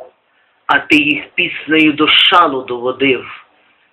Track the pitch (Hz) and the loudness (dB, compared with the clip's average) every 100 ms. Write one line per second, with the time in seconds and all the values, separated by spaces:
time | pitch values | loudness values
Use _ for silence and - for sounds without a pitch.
0 | - _ _ _ _ _ - 151 - 151 | -20 _ _ _ _ _ -4 -2 2 0
1 | 147 147 - - 165 - 139 160 156 143 | 2 -4 -6 -6 -6 -8 -2 2 2 2
2 | 147 - - 185 165 131 123 123 123 131 | 2 2 4 4 2 0 -6 -6 -6 -2
3 | 135 120 - - _ _ _ _ _ | 0 0 -4 -20 _ _ _ _ _